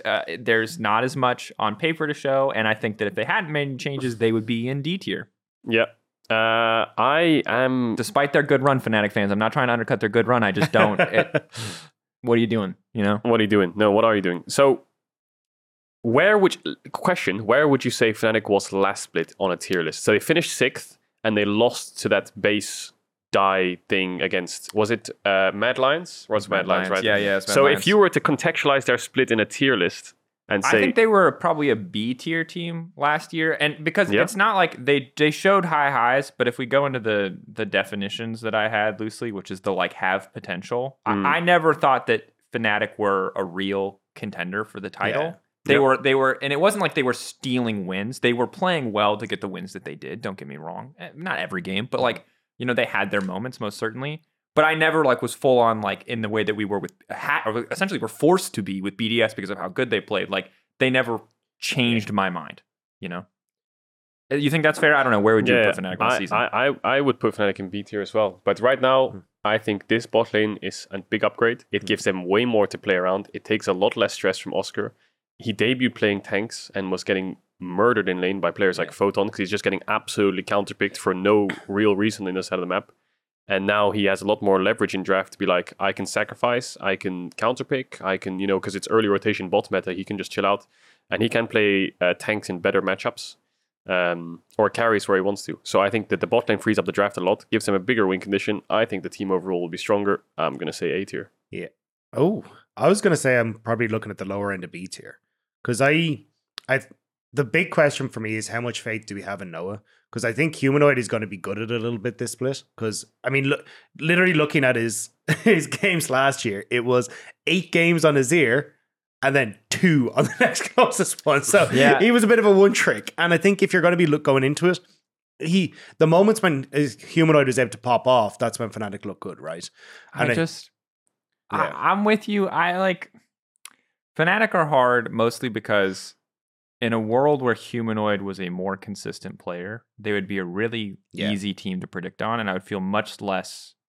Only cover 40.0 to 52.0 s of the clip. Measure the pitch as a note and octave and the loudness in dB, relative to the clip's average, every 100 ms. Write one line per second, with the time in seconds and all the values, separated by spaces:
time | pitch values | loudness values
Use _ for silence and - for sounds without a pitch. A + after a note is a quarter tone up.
40 | F#2+ F#2+ - - - F#2+ - A#2+ C3 - | -2 -2 -4 -18 -10 -10 -6 -6 -6 -6
41 | A#2+ G#2 G2+ D#3+ F3 F3 D#3+ D3 D3 B2+ | -2 0 0 0 4 4 4 2 2 2
42 | - A2+ - _ _ A#2+ A2 G#2 G#2+ - | 0 -2 -2 _ _ -4 0 0 -2 -2
43 | G2+ G2 F#2+ - F#2+ F2 G2 G2 G2 F#2+ | 0 0 -2 -4 -6 -4 -2 -2 -4 -8
44 | _ - G#2+ F#2 F2 G2+ G#2+ G#2+ G2 - | _ -12 -12 -8 -6 -6 -8 -10 -14 -4
45 | G2+ C#3 D#3+ F3 _ _ - C#3+ C3+ C3 | -2 -2 -4 -8 _ _ 2 4 4 4
46 | C3+ C3+ C3 - C#3 C#3+ F#3+ G#3 E3+ D#3 | 2 2 2 0 -4 0 0 2 -2 0
47 | B2+ A#2 - - C3 B2+ A#2 G#2 F2+ F#2+ | 0 -2 -8 -10 -4 -2 0 -4 -4 -6
48 | G#2 B2+ B2 A#2+ A#2 - F#3 E3+ B2 G#2 | -6 0 0 2 -2 -2 -2 0 -2 0
49 | G2+ G#2 A2 G2+ G2+ F#2 F#2 F#2+ - D2 | 2 0 -4 -6 -6 -10 -12 -14 -14 -14
50 | C2 F#2+ A2+ F#2+ C#2+ C#2+ D#2+ F#2+ A#2+ _ | -12 -10 -10 -12 -14 -14 -12 -14 -16 _
51 | F3 C#3+ F3+ - F#3 F#3+ F3 - B2 B2 | -20 -14 -8 -6 -6 -6 -6 -6 -4 -2